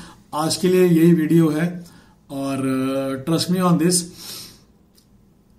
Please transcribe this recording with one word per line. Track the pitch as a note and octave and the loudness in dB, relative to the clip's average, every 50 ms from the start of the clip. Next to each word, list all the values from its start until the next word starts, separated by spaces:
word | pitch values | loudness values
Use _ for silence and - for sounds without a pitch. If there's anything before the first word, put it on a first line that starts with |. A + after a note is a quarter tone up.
| - - - - - _ - | -16 -20 -20 -20 -20 _ -6
आज | D3 D#3 D#3+ - | -4 -4 -4 -4
के | - - | -2 0
लिए | F3+ F#3 F#3 F3+ | 0 2 4 4
यही | F3+ E3+ D#3+ E3 F3 E3+ | 4 4 4 6 6 4
video | D#3+ D#3 C#3+ D#3+ E3+ E3 D3+ | 4 2 2 4 4 4 4
है, | D3+ D3+ E3+ F3 - - - - - - - _ _ _ _ _ | 2 0 -2 -4 -6 -10 -16 -18 -20 -20 -20 _ _ _ _ _
और, | C#3 C3+ C#3 C3+ C3+ C3+ C#3 C3+ C3 C3 C3 C3+ C3+ C3+ C3+ C3+ C3+ | -10 -8 -6 -6 -4 -4 -4 -4 -2 -2 -2 -4 -4 -4 -4 -4 -6
uh, | C3+ C3 - | -6 -4 -2
trust | E3 D3+ - - F3+ | -2 -2 0 -2 -2
me | F#3 F#3 | 0 2
on | F3+ E3+ C#3+ | 2 2 2
this, | D#3 F3+ F3 - - - - - - - - - - - - - _ _ _ _ _ _ _ _ _ _ _ _ _ _ _ _ _ _ _ | 2 2 0 0 -4 -6 -16 -20 -18 -18 -18 -18 -18 -20 -20 -20 _ _ _ _ _ _ _ _ _ _ _ _ _ _ _ _ _ _ _